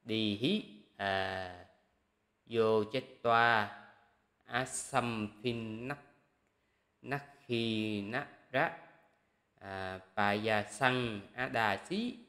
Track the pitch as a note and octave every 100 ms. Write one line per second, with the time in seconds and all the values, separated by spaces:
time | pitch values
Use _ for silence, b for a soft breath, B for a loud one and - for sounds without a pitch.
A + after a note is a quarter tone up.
0 | - A2 G#2+ G2+ C3 G#3+ - - - -
1 | G2 F#2+ F#2+ F#2+ F#2 F2+ F2+ _ _ _
2 | _ _ _ _ - A2+ A2 A2 G#2+ C3
3 | - - A#2 A2+ A#2 A2+ G#2 - - -
4 | _ _ _ _ - A#2+ C3 - - C3
5 | A#2+ A2+ G#2 - B2 A#2 A2+ A2 B2+ C#3+
6 | - _ _ _ _ _ _ _ _ _
7 | A#2+ C#3+ - - - A#2 A#2 A2 G#2+ G#2
8 | G2+ B2 - - _ B2+ E3 - - _
9 | _ _ _ _ _ _ G2 G2 F#2+ F#2
10 | - - G2+ G#2 A2 G#2+ G#2 - C3 B2+
11 | A#2+ G#2 G2 A#2+ C3 A#2+ A2 G2 - G3
12 | A#3+ -